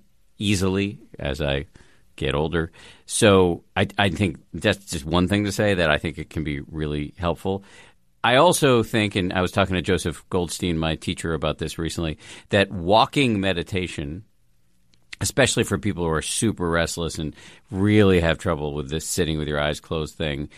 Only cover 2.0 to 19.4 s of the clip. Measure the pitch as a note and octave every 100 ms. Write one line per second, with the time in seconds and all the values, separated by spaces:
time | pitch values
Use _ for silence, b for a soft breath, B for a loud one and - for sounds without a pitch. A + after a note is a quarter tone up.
2 | _ - C2+ C2+ D#2+ E2 D#2+ b b b
3 | - - A2 F#2+ F2+ E2+ - - F#2 -
4 | G2+ D#2+ G2 C2+ _ F2 G#2+ - - E2+
5 | D2+ F2 F2+ G2+ G#2 F#2+ G#2 F#2 D#2+ D2
6 | E2+ D2 D2+ E2+ D2+ C#2+ - D2+ D2+ D2
7 | D2 - F2 D#2 F#2+ G2 b b b b
8 | _ _ A#2 B2+ E3+ E3 C#3+ A#2+ G#2+ A2+
9 | G#2 G#2 F#2 F#2 F2+ - F#2+ F#2 E2 F#2
10 | F2+ - - F2+ E2+ - F2+ D#2+ D#2+ D2+
11 | - F2+ E2+ D#2+ D#2 D2 D#2 - E2 -
12 | E2 D2 B B B G#2 G2 G2 E2 A2
13 | C3+ D3 C3 G#2 G2 E2+ D#2+ F#2+ F2+ -
14 | C#2+ F2 - _ _ _ _ _ _ _
15 | _ - G#2+ - B2+ - G#2+ G2 G#2 E2+
16 | E2+ D#2 - - A2+ - F2 E2 E2 -
17 | D#2+ - D#2 B B B _ F#2+ G#2 G#2+
18 | G2 F#2 E2 D#2 F#2 D#2 D2 D2 C2+ D#2
19 | - - D#2 D#2